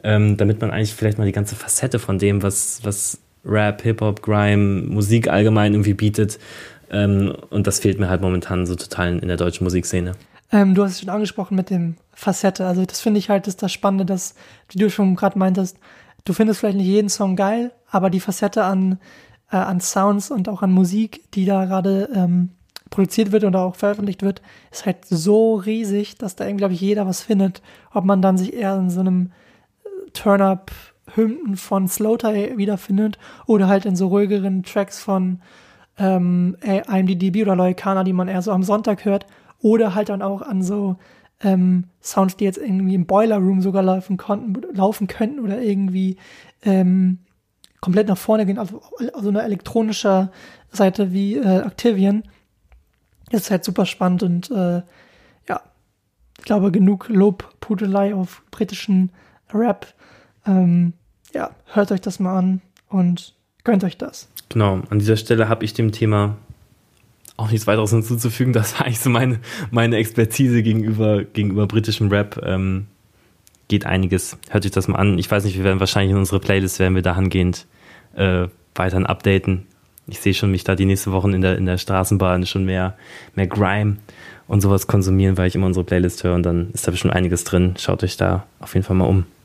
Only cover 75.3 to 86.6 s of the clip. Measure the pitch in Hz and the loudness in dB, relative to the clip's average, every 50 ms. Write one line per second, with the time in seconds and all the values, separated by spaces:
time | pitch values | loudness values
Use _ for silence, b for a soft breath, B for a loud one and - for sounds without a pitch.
75.3 | 107 101 98 101 92 95 95 98 95 92 95 95 - 104 98 95 98 98 95 - | 0 0 0 -2 -2 0 0 0 2 2 0 0 2 2 2 2 2 2 2 0
76.3 | 101 95 - - 98 98 95 92 - - 95 92 92 92 90 92 87 92 95 92 | 0 -2 0 2 0 2 0 -2 0 0 0 2 2 2 0 0 0 0 0 0
77.3 | 92 92 90 90 85 - - B B B B B B B B B - - 98 95 | 2 2 2 0 0 -4 -10 B B B B B B B B B -2 0 0 2
78.3 | 92 90 90 87 - _ _ _ _ - 92 92 90 92 95 - - - - 101 | 2 0 -2 -4 -8 _ _ _ _ -2 -2 0 0 0 0 0 -2 0 2 2
79.3 | 98 95 - - 92 90 - _ _ _ _ _ _ - _ - 101 - - 101 | 2 2 2 0 -2 -2 -4 _ _ _ _ _ _ -20 _ -16 -14 -2 -2 0
80.3 | 92 - - 98 95 92 - - 98 90 98 98 98 95 - 101 95 95 92 101 | 0 2 0 0 0 0 0 -2 0 2 2 2 2 0 0 -2 -2 0 0 0
81.3 | 98 92 92 92 92 - 92 92 90 90 - - 95 92 92 - 104 92 98 92 | 0 2 2 0 0 0 0 -2 -2 -2 -2 -2 0 0 2 2 2 2 2 2
82.3 | 90 90 90 - - 98 95 92 92 92 92 92 98 B B B B B B B | 2 0 -2 -2 -2 -2 -2 0 -2 -2 -2 -4 -6 B B B B B B B
83.3 | B 95 98 90 - 101 104 92 98 104 104 104 101 104 - B B B B B | B -2 -2 -2 0 0 2 2 2 2 0 0 -2 -2 -8 B B B B B
84.3 | B B B - 104 101 98 98 98 92 - - - 101 92 95 95 95 98 95 | B B B 0 0 2 4 4 4 2 2 2 2 2 4 4 4 4 4 4
85.3 | 95 92 90 90 - 92 95 92 92 92 87 - 87 90 90 90 - - - 90 | 4 2 0 0 0 0 0 0 0 0 0 0 2 2 2 0 -2 -2 -2 0
86.3 | 90 87 87 90 85 85 | 0 2 2 0 0 0